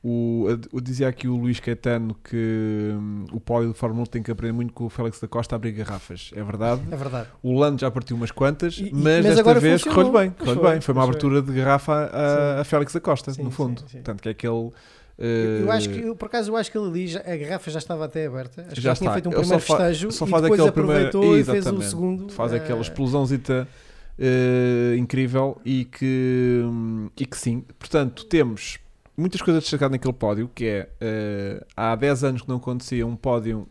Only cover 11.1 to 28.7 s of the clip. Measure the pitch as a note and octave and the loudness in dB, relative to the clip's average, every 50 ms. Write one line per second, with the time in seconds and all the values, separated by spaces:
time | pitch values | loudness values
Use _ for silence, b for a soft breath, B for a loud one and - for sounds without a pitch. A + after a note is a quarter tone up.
11.1 | B2+ D3+ D3 C#3 C3+ C#3+ C3+ C#3 C3+ C3 C3 C3+ C#3 C#3 - - D3+ D3+ D3+ - | 2 2 2 2 2 2 0 0 -2 0 2 4 2 2 2 0 0 0 0 -2
12.1 | - C3 D3 C#3+ D3 D3 D3 C#3+ C#3 C3+ C#3+ - - D3 D3 C3+ - F3 - - | -2 0 0 2 2 2 2 2 0 -2 -2 0 0 0 0 0 -4 -4 0 0
13.1 | D3+ B2+ - - C3+ C3 D3 B2 B2+ - D3 B2 A#2+ A#2+ - - - C3 B2 - | -2 -2 -2 -10 -10 -8 -8 -8 -4 -4 -2 -2 -2 -6 -10 -16 -18 -14 -10 -10
14.1 | G#2+ G2 - A2+ G#2+ - - A#2+ A#2 A#2 A2+ A#2 A#2+ b b b b b b b | -10 -8 -6 -8 -8 -4 -4 -2 -2 -2 -4 -6 -10 b b b b b b b
15.1 | b - A#2 A#2 A#2 A2+ A2+ A2 A2 G#2+ - - A3 A3 G#3 G#3 - - A#3 A3+ | b -6 -4 -2 0 2 2 0 0 0 2 2 2 0 0 -2 -4 -4 -6 -6
16.1 | A3+ - A3 G#3+ - A#3+ A3 G#3 A3 A3+ G#3+ - - A3 G#3 F#3+ E3 F3 F#3 F3 | -6 -8 -10 -6 -4 -4 -4 -2 -2 -4 -4 -4 -4 -4 -4 -4 -4 -4 -6 -6
17.1 | E3 F#3+ - F3 F3 - D3 D3 F#3 F3+ - E3+ D3+ D#3+ D3+ - F3 D#3 D#3 D3+ | -6 -8 -8 -8 -8 -6 -6 -6 -8 -8 -8 -8 -8 -8 -6 -6 -6 -6 -6 -6
18.1 | - D#3+ D#3 D3 B2 C3 B2+ B2+ - - E3+ F3+ D#3 B2+ A#2+ C3+ B2 - F#3+ F3 | -6 -6 -6 -4 -6 -8 -10 -12 -14 -18 -16 -12 -8 -2 0 0 0 2 0 0
19.1 | G#2 G2+ D3+ F3 D#3+ - F3 F3 F3+ E3 - - D#3+ - F#3 E3+ E3+ D3+ F3 G#3+ | 0 0 -2 0 0 0 2 4 2 2 4 4 2 4 4 2 2 0 -4 -6
20.1 | A3 - - G3+ F3 E3 D#3 E3 G#3+ G3 D#3+ D3 - E3 D3+ D3+ D3+ D3 - - | -4 -4 -2 2 2 4 6 6 6 6 6 6 6 4 2 4 4 4 2 2
21.1 | - G3 - - - - - - - G3+ F#3 - G3 F#3+ - G3+ G3 E3 F3 F#3 | 4 4 6 8 8 6 6 4 2 0 2 0 -2 -2 -2 -4 -4 -2 -2 -2
22.1 | F#3 F#3 F#3+ G3+ G3+ - A2+ A#2 A#2 A#2 D#3 - B2 A2+ A2+ - - - C3+ B2 | -2 -4 -6 -10 -6 -4 -2 -2 -2 -2 -2 -2 -4 -4 -4 -6 -4 -2 -2 0
23.1 | C3 C#3+ C#3 B2+ C#3 C3 C3 - C3 B2+ B2+ C3+ b b b b b b b b | 2 0 2 2 0 -2 -2 -2 -2 -2 -2 -4 b b b b b b b b
24.1 | b - - C3 B2+ B2+ B2+ B2+ C#3 B2 B2 B2 B2 A#2+ A#2+ A#2+ A#2+ A#2+ B2 A#2+ | b -2 0 2 2 4 4 4 4 4 4 4 2 2 2 2 2 2 0 0
25.1 | - C3 C3 B2 B2+ C3 C3+ C#3 - - - B2 C3+ C3 B2 B2 - - C3+ C3 | 0 0 0 2 2 0 0 0 -2 -6 -4 -2 -2 -2 -2 -4 -6 -4 -2 0
26.1 | C3 C3 B2+ B2+ B2+ B2+ B2 B2 B2 B2 A#2 A#2+ A#2 A#2 A2+ A2+ A2 A2 G#2+ G#2 | 0 2 2 2 2 2 4 4 4 2 2 0 -2 -4 -4 -4 -4 -6 -6 -8
27.1 | - - C3+ - - - - B2+ A2+ B2 B2+ - - _ - - - D#3 C#3 B2+ | -8 -8 -8 -8 -8 -6 -4 -2 -4 -4 -6 -12 -20 _ -14 -2 0 0 0 0
28.1 | B2+ - - - F3 E3 C#3+ A#2+ A2 G2+ - - | -4 -8 -6 0 2 2 2 2 0 -8 -10 -12